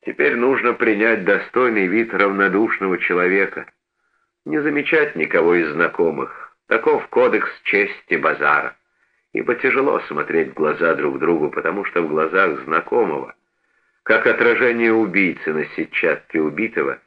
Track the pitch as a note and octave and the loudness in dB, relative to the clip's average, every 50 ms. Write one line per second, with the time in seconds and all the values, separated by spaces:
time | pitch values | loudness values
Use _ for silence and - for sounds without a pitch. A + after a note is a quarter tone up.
0 | _ - - - D3 D3 C3 A#2+ A#2+ C3 C3+ A#2 A2 A#2+ A#2 - A#2+ A2+ G#2+ G2+ | _ -10 -2 0 0 2 2 2 2 2 2 2 0 -2 0 2 2 0 2 2
1 | G#2+ A2+ A2+ G#2 F#2 F#2 G2+ F#2+ - - - A#2 - B2 A2+ G#2+ F#2+ F2+ F#2 A2+ | 2 2 2 2 2 2 0 0 0 -2 0 0 2 2 2 2 0 2 2 0
2 | A2+ A2+ - F#2 G2+ G2+ G2 G2 G2 F#2+ F#2 G2+ A2 A2 - - G2 F#2+ F2+ F2 | 0 0 0 0 0 0 2 2 2 2 2 2 0 0 -2 -2 -2 -2 -2 -2
3 | - - F2 F2 F2+ F2+ F#2+ G2 G2 F#2 - D#2 D2 - _ _ _ _ _ _ | -2 0 0 2 2 2 2 2 0 0 -4 -12 -14 -14 _ _ _ _ _ _
4 | _ _ _ _ _ _ _ _ _ D3+ D#3 D3+ C#3+ D3+ C#3+ D3 D3 - E3 D#3 | _ _ _ _ _ _ _ _ _ -4 -4 -2 -2 -2 -2 -2 -2 0 2 2
5 | - D3 - E2 D2+ - - F2 E2 E2+ F2 F2 E2 D#2 D2 D#2+ E2+ D#2+ - - | 2 0 -2 -4 -4 0 0 2 4 4 4 2 2 -2 0 0 0 0 2 0
6 | F2 E2 D#2 C#2 C2 C2+ - - - - _ _ _ _ A2 A2+ - D#3 D3+ A#2+ | 0 0 0 -2 -8 -8 -10 -16 -18 -20 _ _ _ _ -2 0 2 2 0 0
7 | - - - B2 B2+ B2 G#2+ G#2+ - - - - _ - - G2+ G2+ G2+ - - | -2 -2 2 2 4 4 2 0 -2 -4 -8 -8 _ -2 0 0 0 0 -4 -12
8 | - _ F2+ D#2 C#2+ D#2+ D2+ - D2 D2 D2 D2 C#2+ B1 - _ _ _ _ _ | -6 _ -4 0 0 0 0 0 0 2 2 2 0 -4 -10 _ _ _ _ _
9 | _ _ _ _ _ _ _ A2 A2 - A#2+ A#2+ - C3 C3 C3+ C3+ C#3+ - - | _ _ _ _ _ _ _ -4 -2 -2 -2 0 0 0 0 2 2 2 0 -2
10 | - - - D2 D2+ - D2+ E2 D#2+ - - - D#2+ D2+ D2 D2+ E2+ E2 E2 D#2 | -4 -4 -6 -6 -4 0 0 0 0 0 -2 -2 -2 -2 0 0 2 0 2 2
11 | D2 D2 C2+ C#2 D#2 D#2+ E2+ D#2 D2+ D2 - F2+ E2 D#2+ F2+ G2+ G2 - - F2 | 0 -2 -2 0 0 2 2 2 0 -2 -4 -4 -4 -4 -4 -4 -6 -4 -2 -2
12 | E2+ D#2 D2+ D#2 D#2+ D#2+ E2 F#2 G2 F#2 D2+ C2+ C2 D#2 D#2 E2 E2+ - - A#2+ | -2 0 0 -2 -2 0 2 2 2 2 0 -4 -6 -2 -2 -2 -2 0 0 0
13 | A2+ F#2 D2 C#2 B1+ A#1 - _ _ _ _ _ _ _ _ _ _ _ _ _ | 2 0 -2 -6 -6 -10 -16 _ _ _ _ _ _ _ _ _ _ _ _ _
14 | _ - A2+ A#2 - B2 A2+ - A#2 A#2 A#2 A2 B2 B2 A#2 A#2 A#2 A2+ A2+ A2+ | _ 0 0 2 4 2 2 4 2 2 4 4 2 0 2 2 2 2 4 2
15 | A2 G2+ F2+ G2+ G2 F2+ D#2 - - D#2+ D#2 D#2 D2 - - - D#2+ - - - | 2 2 0 0 0 0 -2 -4 -6 -6 -4 -4 -6 -6 -6 -8 -8 -6 -4 -2
16 | - E2 D2 - - _ - D#2+ D#2 D2+ D2 - A2 A2 - E2+ D2 C2+ C2 - | -2 -2 -2 -2 -6 _ -2 -2 -2 -2 -2 -4 -6 -4 -4 -4 -4 -4 -6 -8
17 | _ | _